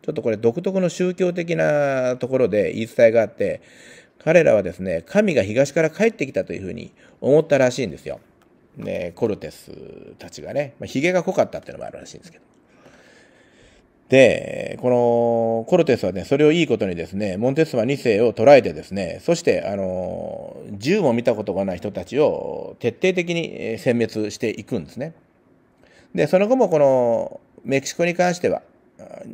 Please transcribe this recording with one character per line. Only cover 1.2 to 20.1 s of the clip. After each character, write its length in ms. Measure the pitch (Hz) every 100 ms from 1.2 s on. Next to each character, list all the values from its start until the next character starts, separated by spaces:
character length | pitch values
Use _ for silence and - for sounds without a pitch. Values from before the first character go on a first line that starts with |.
| 180
的 240 | 175 170
な 600 | 165 156 147 143 131 127 127
と 100 | 123
こ 120 | 131
ろ 80 | 113
で 260 | 104 85
言 100 | 82
い 40 | 113
伝 200 | - 117
え 40 |
が 100 | 113
あ 40 |
っ 40 | 107
て、 320 | - 98 78 - - - - _ _
彼 260 | 156 170
ら 120 | 147
は 80 | 110
で 80 | 90
す 60 | 87
ね、 240 | 92 85
神 300 | - 202 214
が 80 | 135
東 280 | 98 110 143
か 100 | 170
ら 60 | 160
帰 160 | -
っ 60 | 226
て 140 | 220
き 80 | 135
た 100 | 131
と 100 | -
い 60 | 95
う 20 |
ふ 20 | 92
う 60 |
に 180 | 90 - _ - _
思 180 | 120 147
っ 40 |
た 120 | 156 139
ら 120 | 127
し 120 | 123
い 40 | 110
ん 40 |
で 60 | 67
す 100 | -
よ。 120 | 67 _ _ _ _ _ -
ね、 340 | 104 92 87
コ 120 | 90 117
ル 100 | 92
テ 140 | 78
ス 200 | - - - - - - -
た 120 | -
ち 120 | -
が 120 | 69
ね、 220 | 135 143 _
ま 60 |
あ、 20 | 98
ひ 140 | 131
げ 100 | 165
が 120 | 180
濃 100 | 165
か 100 | -
っ 60 | 110
た 100 | -
っ 20 |
て 60 | -
い 20 |
う 20 |
の 60 | -
も 60 |
あ 60 | 58
る 80 | -
ら 60 |
し 80 | -
い 40 | -
ん 20 |
で 60 |
す 60 | -
け 80 | _
ど。 40 | _ _ _ _ - _ _ _ _ _ _ _ _ _ _ _ _
で、 680 | 131 120 80 - - - 120
こ 80 | 123
の 760 | 123 120 117 117 117 113 113 113
コ 80 | 180
ル 80 |
テ 100 | 151
ス 100 | 113
は 60 | 95
ね、 140 | 92
そ 100 | -
れ 80 | 143
を 80 | 151
い 120 | 170
い 40 | 143
こ 100 | 110
と 80 |
に 100 | 101
で 100 | 85
す 80 | 80
ね、 240 | 98 104 92
モ 140 | 123
ン 40 |
テ 80 | 139
ス 140 | 160 123
マ 80 |
二 100 | 113
世 240 | 139 123 104
を 120 | 117
捕 100 | 104
ら 140 | 117 143
え 40 |
て 120 | 101
で 100 | 76
す 80 | -
ね、 280 | 95 87 85
そ 120 | -
し 60 | 170
て、 200 | - 95
あ 120 | -
の、 840 | 101 95 92 90